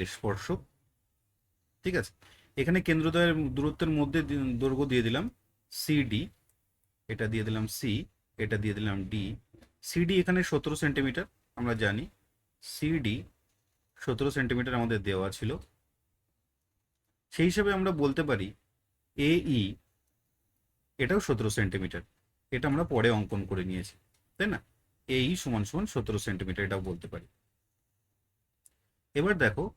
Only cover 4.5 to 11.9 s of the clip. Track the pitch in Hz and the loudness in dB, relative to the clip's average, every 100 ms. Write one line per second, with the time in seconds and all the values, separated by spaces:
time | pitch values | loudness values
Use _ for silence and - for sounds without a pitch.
4.5 | 120 135 131 139 123 113 131 226 - _ | 0 0 0 2 2 2 0 -2 -8 _
5.5 | _ _ - - 151 123 107 180 - _ | _ _ -6 0 2 2 0 -4 -10 _
6.5 | _ _ _ _ _ - 107 110 113 107 | _ _ _ _ _ -10 -4 -2 -2 -2
7.5 | 110 110 - 117 110 190 _ _ - 107 | -2 -4 -4 -2 -2 -4 _ _ -8 -2
8.5 | 107 107 101 107 98 95 107 98 117 _ | 0 -2 -2 -2 -4 -4 -4 -4 -8 _
9.5 | - - _ - 170 175 190 180 180 170 | -20 -20 _ -4 0 4 4 4 2 2
10.5 | 151 151 151 151 139 135 131 - _ _ | 0 0 0 0 2 0 -2 -6 _ _
11.5 | - 120 113 104 | -4 -2 2 0